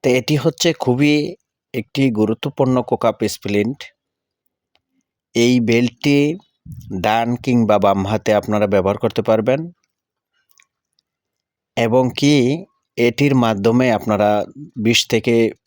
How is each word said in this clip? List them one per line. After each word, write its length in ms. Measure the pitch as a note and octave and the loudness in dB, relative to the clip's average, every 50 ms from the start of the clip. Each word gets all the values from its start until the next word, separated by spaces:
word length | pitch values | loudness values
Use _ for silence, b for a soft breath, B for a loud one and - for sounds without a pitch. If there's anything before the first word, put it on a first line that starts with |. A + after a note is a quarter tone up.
| - | 2
তো 20 | C3 B2 C3 | 2 0 0
এটি 160 | A#2+ - D3+ | 0 0 -2
হচ্ছে 320 | C#3+ C#3 E3 - - - E3+ D#3 - - | 0 0 -2 -2 0 -2 -2 -2 -2 -2
খুবই 300 | B2+ B2 C3 C#3+ D3 D3 D3+ D3 D#3+ F3+ _ _ _ _ _ _ _ - | -2 0 2 2 2 2 0 -2 -4 -10 _ _ _ _ _ _ _ -10
একটি 280 | B2+ A2 _ _ - C3+ C3 | -10 -10 _ _ 0 0 0
গুরুত্বপূর্ণ 680 | A2+ G#2 A2 G#2 A2 _ - D3 - - C#3 B2+ B2+ B2+ | 2 0 0 0 -2 _ -6 -10 -2 -2 0 0 0 -2
কোকাপ 360 | - - A#2+ - - A2+ G2+ _ A2 G#2 - | -2 -2 -4 -2 0 -2 -2 _ -4 -6 -6
স্প্লিন্ট। 440 | - - G2 G2+ G#2 G#2 A2+ C#3+ _ - - _ _ _ _ _ _ _ _ _ _ _ _ _ _ _ _ _ _ _ _ _ _ _ _ _ _ _ _ _ | -8 -8 -4 -2 -2 -2 -2 -4 _ -16 -20 _ _ _ _ _ _ _ _ _ _ _ _ _ _ _ _ _ _ _ _ _ _ _ _ _ _ _ _ _
এই 180 | A#2 A#2 B2 B2+ B2 | 2 2 4 4 2
বেল্টটি 580 | A#2 G#2+ A#2 A#2 B2 A#2+ - _ - C#3+ C#3+ C#3+ C#3+ D3 E3 G3 _ _ _ _ _ - - - - - G2+ F#2+ | 2 2 2 0 0 -2 -6 _ -2 0 2 2 2 0 -2 -6 _ _ _ _ _ -20 -20 -20 -14 -12 -8 -4
ডান 280 | F2+ G#2 G#2+ A#2 A#2 A#2+ A#2+ A#2+ | -2 0 0 0 0 -2 -4 -4
কিংবা 340 | - C3 B2 A#2+ A2+ G#2 G#2+ G2+ | -2 0 0 2 2 2 2 2
বাম 220 | G2+ G2+ G2 G2 G2 | 4 2 2 0 -2
হাতে 240 | G2 A2 G#2+ - - G#2+ | -2 -4 -4 0 0 0
আপনারা 320 | G#2 G2 - G#2+ G#2 G#2+ | 0 0 -2 -2 0 0
ব্যবহার 320 | G2 G2+ G2 F2+ G2 G2+ G2+ | 2 0 0 0 0 -2 -2
করতে 240 | - A2 - - | -4 -4 -4 -4
পারবেন 380 | G#2 - A2 A2 G#2+ B2+ C3 D3 E3 E3+ - _ _ _ _ _ _ _ _ _ _ _ _ _ _ _ _ _ _ _ _ _ _ _ _ _ _ _ _ _ _ _ _ _ _ _ _ _ _ _ _ | 0 0 0 0 0 -2 -2 -2 -4 -12 -16 _ _ _ _ _ _ _ _ _ _ _ _ _ _ _ _ _ _ _ _ _ _ _ _ _ _ _ _ _ _ _ _ _ _ _ _ _ _ _ _
এবং 280 | - A#2 A2+ A2+ C3 B2+ B2 - | -2 -2 2 2 2 2 0 -2
কি 180 | - C#3 C#3+ D3 C#3+ A#2+ B2 C#3+ E3+ F#3+ _ _ _ _ _ _ - | 0 2 2 4 4 2 2 0 -4 -8 _ _ _ _ _ _ 0
এটির 360 | A#2 A#2+ A2+ - C#3+ C#3+ C3+ | 0 0 2 0 0 2 2
মাধ্যমে 520 | B2+ A#2+ A2+ A2 G2 G2 A#2 A2+ B2 B2+ B2+ | 2 2 2 0 0 0 2 2 2 2 2
আপনারা 400 | A2+ G2+ - A2 G#2+ G2+ G#2 G#2 G#2 G#2 - - - C#3 D3 - _ - | 0 0 0 -2 0 2 2 2 2 0 -2 -6 -12 -20 -20 -16 _ -4
বিশ 180 | G#2 A2+ A#2 - - - | -2 0 0 0 0 0
থেকে 260 | - A2+ - B2 A#2 A#2 A2+ A2 - _ _ | -2 -2 0 0 2 2 2 0 -2 _ _